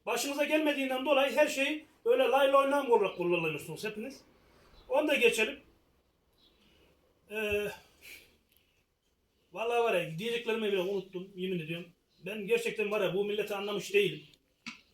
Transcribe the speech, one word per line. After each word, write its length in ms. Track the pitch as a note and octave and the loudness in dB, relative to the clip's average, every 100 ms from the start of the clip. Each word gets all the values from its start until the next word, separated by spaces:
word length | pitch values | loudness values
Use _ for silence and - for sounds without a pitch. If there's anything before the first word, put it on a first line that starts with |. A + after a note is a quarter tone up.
| - | -4
Başınıza 380 | A#3 C#4+ C#4+ | -2 -2 -2
gelmediğinden 640 | D4 D#4 D4+ C4+ C4 B3+ C#4 | 2 2 2 0 -2 -2 2
dolayı 300 | C4+ C#4 A#3+ | 2 4 4
her 120 | D4+ | 2
şeyi 380 | C4+ C#4 D4+ - _ A3+ | 2 -2 -4 -10 _ 2
böyle 180 | C4 | 4
lay 280 | C4 C4+ C4+ | 4 4 6
lay 200 | C4+ C4+ | 6 4
lam 200 | C#4+ C4 | 2 4
olarak 260 | A#3 F#3+ - | 4 4 0
kullanıyorsunuz 640 | F3 F3 D#3+ D3 - D#3 | 0 0 -2 -6 -10 -10
hepiniz. 380 | G#3+ G#3+ C4 - - _ _ _ _ - - | -10 -8 -12 -14 -20 _ _ _ _ -20 -2
Onu 180 | C4 D4+ | 0 2
da 80 | C4+ | 4
geçelim. 440 | A#3 A3 - - _ _ _ _ _ _ _ _ _ _ _ _ _ _ _ _ _ | 4 2 -2 -4 _ _ _ _ _ _ _ _ _ _ _ _ _ _ _ _ _
Ee, 360 | G#3+ G#3 G#3 G3+ - - _ - - - _ _ _ _ _ _ _ _ _ _ _ _ | -8 -4 -2 -4 -10 -18 _ -20 -20 -20 _ _ _ _ _ _ _ _ _ _ _ _
vallahi 300 | F3 A#3 A#3+ | -6 0 2
var 100 | A#3 | 2
ya 260 | F#3 D#3+ D#3+ | 2 -2 -6
diyeceklerimi 520 | A3+ A#3 A#3 A3 G#3+ | -4 -4 -2 -2 0
bile 100 | G3 | 0
unuttum 500 | F3+ G3+ - F3+ G3 F#3+ | -2 -4 -6 -12 -12 -8
yemin 240 | F#3+ F3 | -4 -4
ediyorum. 300 | D#3 E3+ F3+ _ _ _ E3 | -6 -10 -12 _ _ _ -12
Ben 220 | G#3+ G3 | -8 -2
gerçekten 440 | A#3 A#3 - G3+ | 0 0 -4 -2
var 100 | G#3 | 0
ya 120 | F3+ | 0
bu 120 | F#3 G3+ | 0 0
milleti 300 | G#3 G#3 G3+ | -2 -4 -4
anlamış 380 | G#3 G3+ - | -4 -6 0
değilim. 300 | G3+ G3 D3+ - _ _ _ - - _ | 2 2 -2 -12 _ _ _ -18 -18 _